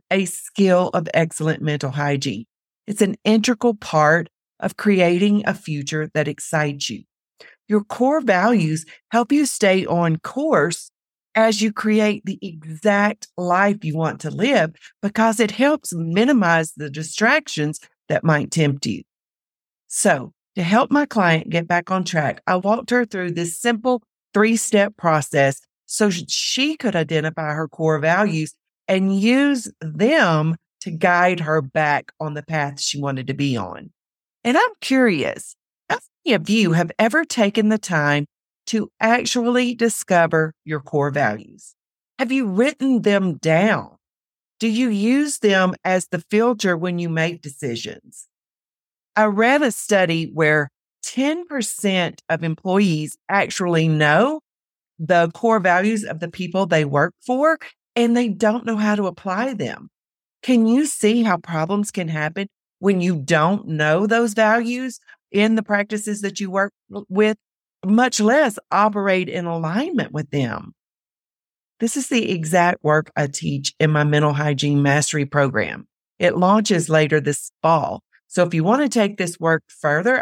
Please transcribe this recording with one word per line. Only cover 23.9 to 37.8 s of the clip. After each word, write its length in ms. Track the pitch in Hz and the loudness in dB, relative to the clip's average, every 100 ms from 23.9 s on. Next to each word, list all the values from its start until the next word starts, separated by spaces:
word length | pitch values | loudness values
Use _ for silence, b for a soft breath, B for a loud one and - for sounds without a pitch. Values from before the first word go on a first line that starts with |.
| 247 _ _ _ | -4 _ _ _
three-step 640 | 202 220 226 - 208 202 - | 2 4 2 2 2 0 0
process 640 | 170 156 - 151 139 - _ _ - | 0 0 0 2 2 0 _ _ -8
so 240 | - 208 | -2 0
sh-, 140 | 175 - | -2 -6
she 480 | - - - 285 311 | -6 -4 -2 -2 -2
could 200 | 233 180 | -2 -2
identify 580 | 156 160 156 160 151 | 0 -2 -2 -4 -6
her 140 | 151 160 | -4 -6
core 320 | - 160 156 | -2 0 2
values 560 | 156 180 208 160 156 - _ _ - | 2 2 2 0 -4 -10 _ _ -2
and 300 | 190 196 196 | 0 2 2
use 540 | 214 262 285 262 - - | 4 4 2 0 -6 -12
them 760 | 160 151 226 320 196 160 156 165 _ - | -10 0 2 4 2 2 0 -2 _ -16
to 80 | 190 | -12
guide 520 | 160 180 175 180 180 | -2 2 4 4 2
her 200 | 156 156 | 0 -2
back 500 | 135 156 151 143 - - | -2 -2 0 0 -4 -10
on 140 | 156 | -10
the 100 | 147 | -10
path 380 | 151 160 143 139 | -6 -4 -4 -6
she 180 | - 143 | -8 -6
wanted 280 | 139 131 131 | -4 -4 -6
to 80 | 135 | -4
be 200 | 139 120 | -2 -2
on. 360 | 90 69 - _ _ _ _ _ | -6 -12 -18 _ _ _ _ _
And 140 | 233 294 | 0 2
I'm 160 | 480 427 | 0 -2
curious, 720 | - 262 240 156 92 - - - _ _ - | -2 2 2 2 -2 -6 -14 -20 _ _ -8
how 100 | - _ _ 339 | -8 _ _ -2
many 80 | |
of 160 | 202 160 | 0 0
you 240 | 220 185 | 0 2
have 180 | 165 170 - | 2 0 0
ever 260 | 220 294 | 0 0
taken 460 | 320 - 202 226 214 | -2 0 0 2 0
the 80 | |
time 480 | 214 | 0